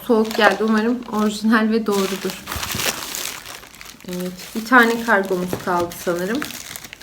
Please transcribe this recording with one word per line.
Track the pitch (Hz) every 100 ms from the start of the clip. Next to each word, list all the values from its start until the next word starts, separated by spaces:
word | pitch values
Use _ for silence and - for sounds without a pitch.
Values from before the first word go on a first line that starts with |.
| -
soğuk | 226 220 226
geldi. | 208 196
Umarım | 220 214 220 247 -
orijinal | 214 214 208 220 226 220
ve | 226 220
doğrudur. | 202 190 190 190 - - - - - - - - - - - - - - - - - -
Evet. | 180 180 180 - 226
Bir | 220
tane | 254 233 233
kargomuz | 233 208 190 185 180 - -
kaldı | 175 170 -
sanırım. | - 175 185 254 294 - - - - -